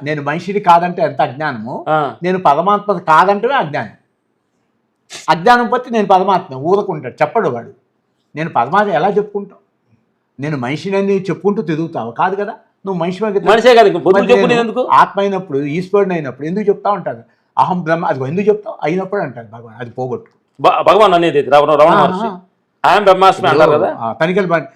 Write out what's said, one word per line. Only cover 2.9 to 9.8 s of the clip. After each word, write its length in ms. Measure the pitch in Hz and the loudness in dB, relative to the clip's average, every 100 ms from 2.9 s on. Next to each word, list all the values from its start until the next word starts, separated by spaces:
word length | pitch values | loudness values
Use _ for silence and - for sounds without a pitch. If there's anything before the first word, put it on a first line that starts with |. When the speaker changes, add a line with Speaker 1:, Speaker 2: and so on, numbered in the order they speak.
| 190 | -4
Speaker 1:
కాదంటమే 540 | - 156 190 202 233 | 2 4 4 0 0
అజ్ఞానం. 360 | 269 160 139 104 - _ _ _ _ _ _ _ _ _ _ _ - - | -2 -2 -6 -10 -16 _ _ _ _ _ _ _ _ _ _ _ -8 -2
అజ్ఞానం 380 | 165 202 240 233 | 2 4 4 2
పోతే 220 | 247 247 | -2 0
నేను 180 | 226 202 | -2 4
పరమాత్మ 480 | 185 202 180 - | 2 4 -2 -4
ఊరకుంటాడు, 580 | 131 156 202 190 160 120 - | -6 0 0 0 -8 -10 -4
చెప్పడు 280 | 147 226 170 | -2 -2 -2
వాడు. 220 | 117 110 _ _ _ _ _ _ | -6 -12 _ _ _ _ _ _
నేను 140 | 143 160 | -10 -4
పరమాత్మ 420 | 127 131 196 208 | -2 0 0 0
ఎలా 180 | 156 190 | 0 0
చెప్పుకుంటావు? 520 | 202 208 202 196 _ _ _ | 0 -4 -8 -12 _ _ _